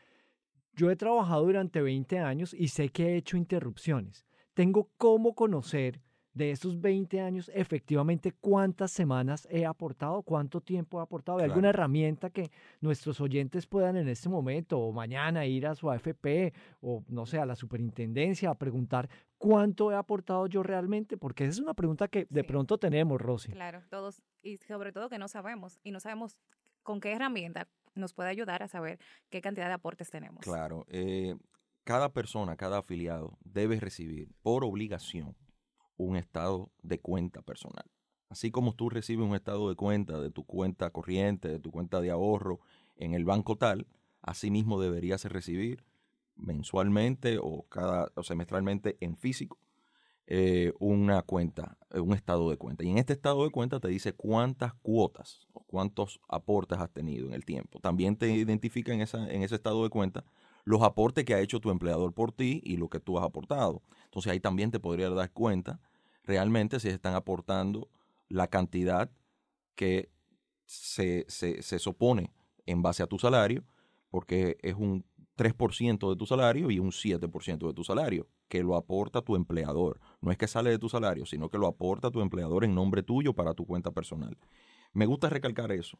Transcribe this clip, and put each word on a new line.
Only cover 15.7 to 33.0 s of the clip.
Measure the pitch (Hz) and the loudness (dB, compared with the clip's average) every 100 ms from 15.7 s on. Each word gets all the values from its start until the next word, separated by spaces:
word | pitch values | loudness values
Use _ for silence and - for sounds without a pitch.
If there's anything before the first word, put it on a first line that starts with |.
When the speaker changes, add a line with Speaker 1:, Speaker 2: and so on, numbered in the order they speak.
Speaker 1:
su | 151 156 | -2 -2
A | 120 | -2
F | 160 | -2
P | - 143 156 180 - - _ | -4 0 2 0 -2 -20 _
o, | 123 117 - | -6 -6 -6
no | 120 | -8
sé, | 113 160 | -4 -4
a | 135 | -2
la | 120 | -4
superintendencia | 110 120 117 113 113 120 170 185 185 | -6 -4 -4 -4 -4 0 0 0 -2
a | |
preguntar | 143 135 123 123 127 131 - _ - | -2 -2 -2 -2 -2 -4 -10 _ -2
cuánto | 208 214 208 190 208 | 6 6 6 2 2
he | |
aportado | 202 196 208 180 185 190 | 0 -2 -4 -2 -2 0
yo | 196 | -2
realmente? | 190 185 180 214 214 202 | -2 -2 -2 -2 -4 -6
Porque | 139 120 | -6 -2
esa | 135 | -2
es | 190 | -2
una | 311 | -6
pregunta | 311 170 156 202 | -2 -2 0 0
que | 202 170 | -2 0
de | 143 | -2
Speaker 3:
Sí. | 135 | 0
Speaker 1:
pronto | 139 131 214 | 0 0 2
tenemos, | 180 147 160 131 | 2 2 2 2
Rosy. | 120 120 - | 0 -4 -4
Speaker 3:
Claro, | 190 175 175 175 | -10 -10 -12 -12
todos, | 196 196 196 _ _ | -10 -10 -12 _ _
y | 196 202 | -14 -14
sobre | - 208 196 | -10 -8 -8
todo | 190 240 | -8 -8
que | 226 | -8
no | 202 | -10
sabemos, | 214 196 233 180 - | -10 -10 -12 -14 -16
y | 202 | -14
no | 190 | -12
sabemos | 208 220 226 - _ _ _ _ | -10 -10 -10 -14 _ _ _ _
con | - 202 | -8 -6
qué | 208 | -4
herramienta | 214 262 220 170 170 175 _ _ | -2 -2 -4 -8 -10 -12 _ _
nos | 190 185 | -10 -10
puede | - 180 | -6 -6
ayudar | 196 214 180 | -4 -4 -6
a | 202 | -6
saber | 180 160 175 - - _ | -8 -8 -10 -16 -20 _
qué | 185 | -8
cantidad | 196 202 175 | -6 -6 -4
de | |
aportes | 180 170 170 170 | -4 -6 -10 -12
tenemos. | 156 151 170 | -14 -16 -14
Speaker 2:
Claro, | - 82 78 82 - | -6 -6 -6 -8 -10
eh, | 90 92 95 92 85 _ _ _ _ | -4 -2 -2 -4 -6 _ _ _ _
cada | - 123 143 | -2 0 0
persona, | 135 104 110 95 82 | -2 -6 -4 -4 -4
cada | 95 101 | -4 -4
afiliado | - 87 | -4 -6